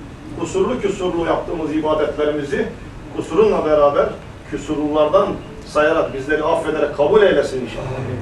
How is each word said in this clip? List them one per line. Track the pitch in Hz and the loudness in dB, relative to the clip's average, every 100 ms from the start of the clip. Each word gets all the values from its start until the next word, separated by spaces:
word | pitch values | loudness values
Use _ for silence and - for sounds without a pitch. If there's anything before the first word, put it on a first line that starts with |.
| - - - - | -16 -16 -12 -8
Kusurlu | 170 190 208 247 | -4 0 0 0
küsurlu | 202 185 180 170 165 | -2 -2 -2 -2 0
yaptığımız | 151 - 170 156 151 | -2 -2 -6 -2 -2
ibadetlerimizi | 151 151 147 147 147 147 139 135 - - - - - 156 | 0 0 0 0 -2 -2 -2 -2 -4 -6 -14 -16 -12 -8
kusurunla | - 160 147 147 156 | -2 4 4 4 4
beraber | 151 143 151 147 - - - - | 4 4 4 0 -2 -14 -16 -10
küsurlulardan | 139 - 147 147 151 151 196 - - - - - | -8 -4 -2 0 2 4 4 2 -2 -10 -16 -4
sayarak | 147 151 160 139 | 2 2 2 0
bizleri | 135 131 151 | -4 -2 0
affederek | 156 165 151 151 143 - | 0 0 0 0 0 2
kabul | 156 214 | 4 6
eylesin | 196 151 131 131 117 | 6 6 2 -2 -6
inşallah. | - 135 127 135 127 | -6 -8 -6 -6 -6